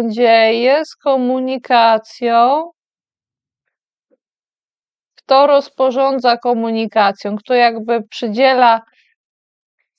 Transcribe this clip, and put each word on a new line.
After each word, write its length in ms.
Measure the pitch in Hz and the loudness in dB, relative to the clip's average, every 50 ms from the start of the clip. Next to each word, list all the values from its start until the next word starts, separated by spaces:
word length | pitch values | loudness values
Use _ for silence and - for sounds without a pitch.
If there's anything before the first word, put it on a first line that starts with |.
| 233 226 | -2 -4
dzieje 760 | 214 233 247 226 226 226 220 220 233 233 240 254 277 311 311 | -2 0 2 4 4 4 4 2 0 0 0 0 0 0 -2
z 100 | - - | -6 -12
komunikacją? 1800 | _ - 285 269 262 247 247 254 262 254 254 262 254 - - 254 233 226 226 220 220 220 - - - 247 233 233 233 233 254 277 311 330 339 - _ _ _ _ _ _ _ _ _ _ _ _ _ _ _ _ _ _ _ _ _ _ _ _ _ _ _ _ _ _ _ _ _ _ _ _ _ _ _ _ _ _ _ _ _ _ _ _ | _ -2 -2 0 0 0 -2 -2 -4 -4 -6 -6 -8 -4 0 2 2 4 2 2 0 -4 -10 -12 -8 -4 -2 0 2 2 2 0 -2 -4 -8 -14 _ _ _ _ _ _ _ _ _ _ _ _ _ _ _ _ _ _ _ _ _ _ _ _ _ _ _ _ _ _ _ _ _ _ _ _ _ _ _ _ _ _ _ _ _ _ _ _
Kto 320 | _ _ - 269 269 285 | _ _ 2 2 4 4
rozporządza 920 | 294 285 277 277 - _ - 262 262 233 262 269 269 269 262 247 247 233 | 4 2 0 0 -4 _ -2 -2 -2 0 0 -2 -2 -2 -2 0 0 -2
komunikacją? 1000 | 240 - 240 240 226 226 226 226 220 226 214 - 220 202 202 202 - - 202 208 | 0 -2 -2 -2 -2 -2 -4 -4 -4 -6 -2 -2 0 0 0 -2 -4 -8 -8 -8
Kto 180 | 208 - - 254 | -8 -4 -2 0
jakby 500 | 247 240 233 226 226 220 226 233 233 220 | 2 2 0 0 -4 -4 -4 -4 -4 -4
przydziela 760 | - - - 247 220 208 233 269 262 262 254 247 233 226 226 - _ _ _ _ _ _ _ _ _ _ _ _ _ _ _ _ _ _ _ _ _ _ | -8 -10 -8 -8 -6 -2 0 2 2 2 4 4 2 2 0 -4 _ _ _ _ _ _ _ _ _ _ _ _ _ _ _ _ _ _ _ _ _ _